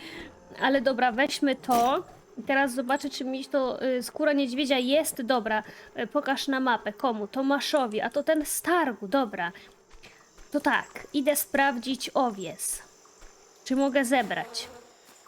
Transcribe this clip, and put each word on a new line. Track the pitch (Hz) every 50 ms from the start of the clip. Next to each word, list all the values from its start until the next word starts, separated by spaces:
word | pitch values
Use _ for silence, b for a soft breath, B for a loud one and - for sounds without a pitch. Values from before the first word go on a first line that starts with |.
| B B B B B B B - - - - -
Ale | 190 254 277 269
dobra, | 233 269 262 220 254 254
weźmy | 214 233 285 285 - - 294 277 262
to. | 269 - - 247 233 233 247 277 370 349 - - - - - -
I | 262 -
teraz | - 269 269 277 269 240
zobaczę, | 262 247 247 269 294 - 285
czy | - - 269
mi | 254 262 262 277
to, | - - 277 262 247 - - -
y, | 262 254 247 240
skóra | - - - 302 302 294
niedźwiedzia | 277 277 247 240 262 302 254 277
jest | 254 247 247 277 311 302 - - -
dobra. | 247 220 262 247 202 220 214 214 B B B B B B - -
Y, | 240
pokaż | 208 - 294 285 262 277 254 -
na | 277 269 262
mapę. | 262 262 233 214 - 208 208
Komu? | - - 262 226 214 208
Tomaszowi. | 202 - 262 269 269 277 277 - - - 294 262 220 214 220
A | - 233
to | - 294 285
ten | - 320 311 294
Stargu. | - - - - 311 349 349 320 277 220 - 214
Dobra. | 190 196 277 254 208 202 190 175 170 B B B B B _ _ _ - - B B B B B B _ - - -
To | - 294
tak, | - 285 240 - - - - - - - -
idę | 294 254 302 285
sprawdzić | - - - - 277 277 277 262 240 233 254 269 247 - -
owies. | - 262 269 240 208 196 185 165 - - - - - - - - - - - - - - - - - - - - _ - -
Czy | - 262
mogę | 262 277 277 247 285 262
zebrać? | 233 277 254 226 185 185 165 151 - - - - - - - - - - _ _ - - - -